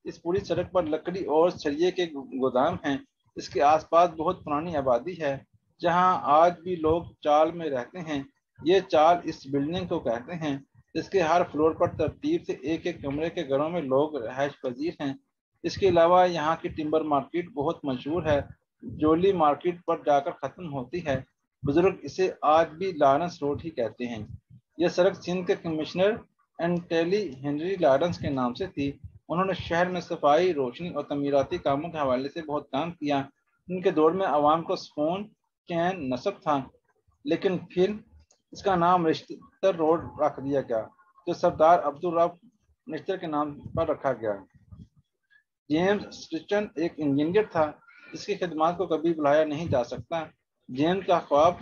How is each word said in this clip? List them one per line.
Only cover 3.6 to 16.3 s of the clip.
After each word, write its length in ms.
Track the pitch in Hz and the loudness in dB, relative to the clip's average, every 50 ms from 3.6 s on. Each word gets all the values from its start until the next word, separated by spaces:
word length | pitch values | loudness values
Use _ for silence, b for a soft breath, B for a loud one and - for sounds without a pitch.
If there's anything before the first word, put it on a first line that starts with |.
आसपास 500 | 143 147 156 156 151 - 165 165 175 175 | 4 4 4 4 2 2 4 4 4 4
बहुत 340 | 160 165 151 175 180 180 - | 2 -2 -4 -4 -4 -4 -6
पुरानी 300 | 151 147 147 160 175 165 | -4 -4 -4 -4 -4 -4
आबादी 400 | 143 131 131 120 120 127 175 185 | -2 0 2 0 0 0 -6 -8
है, 320 | 165 160 139 135 135 - _ _ _ _ _ _ _ | -4 -4 -4 -4 -6 -10 _ _ _ _ _ _ _
जहां 400 | 170 170 165 175 185 185 185 - | -2 0 2 4 4 4 2 0
आज 300 | - 135 147 156 165 180 | 2 4 6 6 6 6
भी 240 | 175 170 160 185 180 | 4 -2 -6 -8 -6
लोग 380 | 165 156 156 165 170 170 - - _ | -2 0 0 0 0 -2 -8 -16 _
चाल 300 | - 151 147 151 160 165 | 0 4 4 4 4 2
में 180 | 165 175 165 151 | 0 -4 -6 -4
रहते 280 | 135 123 120 - - 185 | -4 -4 -6 -8 -12 -12
हैं। 280 | 165 160 151 139 135 - _ _ _ _ _ - 147 | -8 -6 -6 -6 -6 -8 _ _ _ _ _ -6 2
ये 160 | 156 185 196 | 4 4 4
चाल 420 | 185 - 170 156 151 165 175 170 - | 4 2 4 6 6 6 6 4 0
इस 180 | 160 151 - - 139 | -8 -10 -10 -10 -4
building 360 | 139 139 139 151 175 190 180 175 | -2 -2 -2 -2 -4 -6 -4 -4
को 120 | 180 156 | -6 -4
कहते 320 | - 131 113 120 123 - | -2 -4 -4 -4 -6 -10
हैं। 320 | 180 165 160 147 139 139 139 _ _ _ _ _ - | -10 -6 -4 -4 -4 -6 -8 _ _ _ _ _ -8
इसके 240 | 160 151 - - 190 | -8 -8 -2 0 0
हर 220 | 165 151 139 - | 2 4 4 2
floor 320 | - - - 147 156 160 156 | 2 0 0 2 2 2 2
पर 120 | - 175 | 2 0
तरतीब 560 | 170 - - 156 143 - - - 151 165 170 | -2 0 -2 -2 -2 -2 -4 -2 -2 -2 -2
से 180 | 170 - 170 - - | -2 -6 -10 -6 -4
एक 220 | 147 165 160 - | -4 -4 -4 -4
एक 160 | 180 165 - | -6 -8 -6
कमरे 280 | - 139 139 147 160 170 | -8 -6 -4 -4 -4 -4
के 120 | 165 180 | -4 -6
घरों 260 | 156 135 135 135 151 160 | -4 -2 0 0 0 -2
में 140 | 175 175 | -2 -4
लोग 340 | 147 131 127 135 151 151 151 | -2 0 2 2 2 0 -2
रहायश 380 | 135 110 110 127 131 143 143 139 _ - | -8 -8 -6 -4 -4 -4 -4 -4 _ -8
पजीर 320 | 131 120 123 147 175 175 - | -8 -6 -4 -6 -6 -6 -6
हैं। 200 | 151 139 131 - _ _ _ _ _ _ _ _ - | -6 -6 -6 -8 _ _ _ _ _ _ _ _ -8
इसके 220 | 165 - - 208 | -8 -4 0 2
अलावा 380 | 190 175 170 165 170 180 185 180 | 4 6 6 6 8 8 6 6
यहाँ 320 | 180 | 4